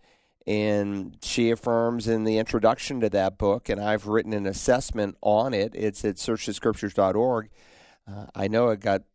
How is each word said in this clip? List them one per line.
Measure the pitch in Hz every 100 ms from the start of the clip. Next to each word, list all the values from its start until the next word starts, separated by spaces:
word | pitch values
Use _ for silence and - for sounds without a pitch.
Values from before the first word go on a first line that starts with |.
| _ _ _ _ -
And | 104 107 104 101 98 95 -
she | - - 117
affirms | 113 123 117 117 120 110
in | 113
the | 110 110
introduction | 110 117 110 117 - 131
to | 110
that | 98 95 98
book, | 101 113 -
and | 101
I've | 104 107 107
written | 110 -
an | 104 98
assessment | 95 - 123 - 110 101 -
on | - 107 131
it. | 107 110
It's | - 107 98
at | 107 95
search | - 110
the | -
scriptures | 101 117 104 101
dot | - 95 101
org. | 127 117 110 - - - - _ -
Uh, | 101 101
I | - 98
know | 110 120
it | 104
got | 104 98 -